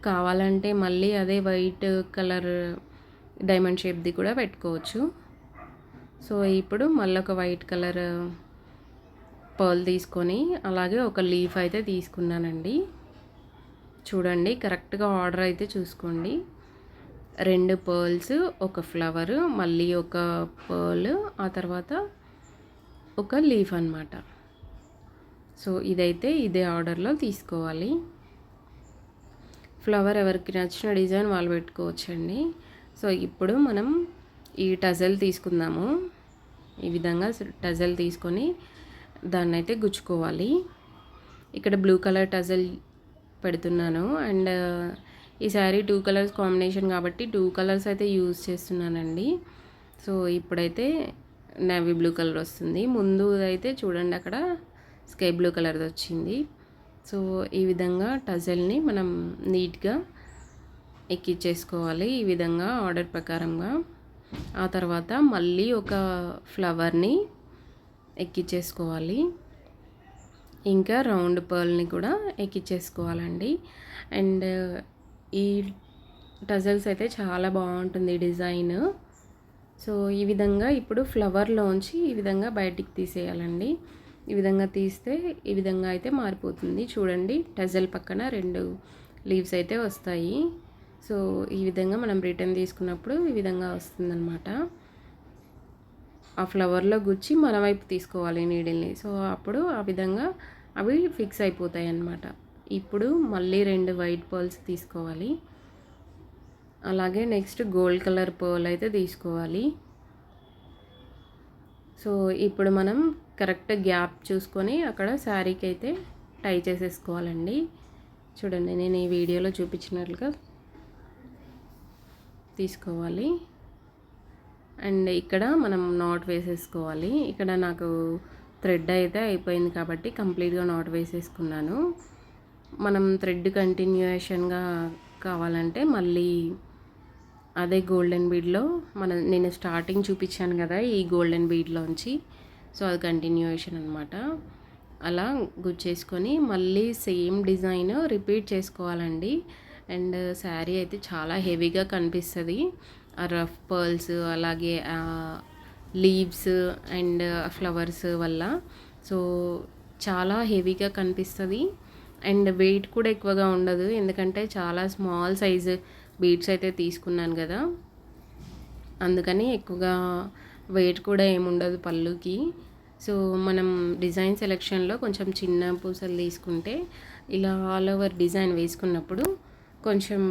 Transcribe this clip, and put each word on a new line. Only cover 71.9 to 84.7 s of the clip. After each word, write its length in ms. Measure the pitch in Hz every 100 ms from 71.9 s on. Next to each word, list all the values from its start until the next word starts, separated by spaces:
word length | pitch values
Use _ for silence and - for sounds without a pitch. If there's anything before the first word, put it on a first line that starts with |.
కూడా 180 | 175 202 403 415 -
ఎక్కించేసుకోవాలండి. 1080 | 196 196 185 180 - - 170 170 170 175 208 330 - - - - - -
And 220 | 190 190 185 185 185 180 202 - - - - 196
ఈ 40 | 202 202 196 196 - - - - - - 196
టజల్స్ 360 | 202 190 202 202
అయితే 160 | 190 226 226
చాలా 300 | 196 180 185 190
బాగుంటుంది 560 | 180 180 185 185 180 175 175
డిజైన్. 520 | 175 180 175 175 180 320 392 - - - - - - - -
So, 100 | - 208 196 202
ఈ 20 | 202
విధంగా 360 | 202 202 202 233 285
ఇప్పుడు 200 | 226 226 262
ఫ్లవర్లోంచి 840 | 226 202 190 214 220 202 190 190 330 339
ఈ 20 | 226
విధంగా 300 | 196 190 220 214
బయటికి 340 | 190 175 185 -
తీసేయాలండి. 720 | 180 185 180 175 170 170 226 330 - - - - -
ఈ 40 | 208
విధంగా 280 | 196 196 196